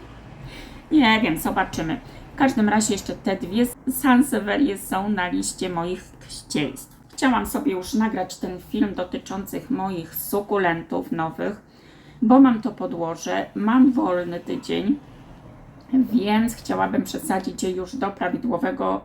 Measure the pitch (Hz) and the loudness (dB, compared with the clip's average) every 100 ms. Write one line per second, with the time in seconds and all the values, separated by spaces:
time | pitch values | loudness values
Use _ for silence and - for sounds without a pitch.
0 | - - - - - - - - - 311 | -6 -20 -20 -18 -16 -16 -16 -16 0 4
1 | 226 220 220 160 208 196 185 - 160 - | 6 6 2 0 0 0 -2 -2 -4 -4
2 | - - - - 262 247 208 214 214 196 | -8 -20 -12 0 2 4 4 4 2 -2
3 | - - 214 190 170 208 240 - - 254 | -4 -6 -2 -2 -2 0 0 0 -6 0
4 | 277 247 - 220 202 202 285 190 - 190 | 4 6 6 2 0 2 2 0 -4 -2
5 | 208 196 180 190 202 - - 170 175 185 | 0 -2 -2 -2 -4 -4 -4 -4 -4 -6
6 | - - - - - - 139 - - - | -10 -20 -16 -16 -6 -4 -2 -6 -18 -20
7 | - - 269 220 202 226 190 185 180 220 | -18 0 2 2 0 -2 -2 -2 -2 0
8 | 220 190 180 - 185 180 - 214 208 175 | 0 -2 -6 -8 -10 -10 -6 -2 -2 -2
9 | - - - 196 196 175 - 185 190 180 | -6 -8 -8 -10 -8 -10 -4 -4 -2 -6
10 | 160 - - 202 202 202 180 165 - 175 | -8 -10 -4 -4 0 0 2 0 -4 -6
11 | - 165 160 160 180 214 - - - - | -4 -4 -4 -4 -6 -6 -16 -20 -20 -20
12 | - - 220 254 269 220 233 - 180 170 | -18 -2 6 8 8 6 -2 -6 -8 -6
13 | 165 165 180 190 - 196 208 254 262 247 | -6 -6 -4 -4 -4 -2 2 6 6 6
14 | 185 180 175 170 - 180 - 170 196 294 | 2 0 -2 -8 -6 -8 -4 -2 0 -2
15 | - - - - - - - - - 262 | -2 -20 -20 -20 -20 -20 -20 -20 0 2
16 | 208 208 202 220 226 - - 185 190 196 | 4 2 2 2 2 -2 -4 0 0 0
17 | 190 - - 190 185 - 190 185 180 - | -2 -6 -2 -2 -2 -4 -4 -4 -6 -4
18 | 196 196 180 175 240 170 269 - 190 190 | -6 -4 -4 -4 -2 -2 -2 -2 -2 -4